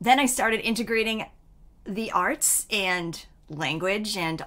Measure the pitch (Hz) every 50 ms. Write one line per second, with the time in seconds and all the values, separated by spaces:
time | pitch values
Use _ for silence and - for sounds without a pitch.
0 | - 233 262 277 277 254 - - 214 226 226 214 - 214 226 214 233 190 226 226
1 | 220 220 220 220 - - - - - - - - - - - - - - 190 208
2 | 226 - - 185 180 202 233 - - - - - - - 220 208 190 185 180 180
3 | 170 170 165 - - - - - - - 156 147 156 135 151 160 175 190 196 214
4 | 214 208 208 190 170 160 160 156 -